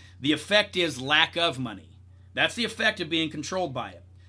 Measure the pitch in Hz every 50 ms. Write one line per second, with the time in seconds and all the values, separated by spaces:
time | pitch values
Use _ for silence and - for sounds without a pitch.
0 | - - - - 127 143 151 151 151 - 202 208 202 208 - 180 175 160 131 127
1 | 131 135 151 156 165 160 - 170 170 170 131 127 131 113 104 95 95 - - -
2 | - - - - - - - 127 147 165 - 233 233 - - - 226 214 - -
3 | 170 151 165 165 160 156 156 151 139 - 185 185 180 151 127 127 110 95 90 87
4 | - - - - -